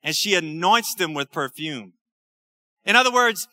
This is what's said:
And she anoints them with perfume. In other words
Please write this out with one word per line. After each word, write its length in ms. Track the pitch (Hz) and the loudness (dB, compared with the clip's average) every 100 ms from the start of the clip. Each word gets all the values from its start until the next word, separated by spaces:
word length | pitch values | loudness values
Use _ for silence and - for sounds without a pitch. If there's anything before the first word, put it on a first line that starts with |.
And 120 | 147 151 | -4 -4
she 180 | 208 | 0
anoints 600 | 185 160 156 180 226 220 - | 0 0 -2 2 2 0 -6
them 180 | 170 | -4
with 180 | 147 139 | -4 -6
perfume. 640 | - 135 - 156 135 98 _ _ _ _ _ _ _ _ _ | -6 -8 -8 -10 -10 -14 _ _ _ _ _ _ _ _ _
In 120 | - 226 | 2 4
other 160 | 254 | 4
words 360 | 247 240 208 - | 4 2 0 -10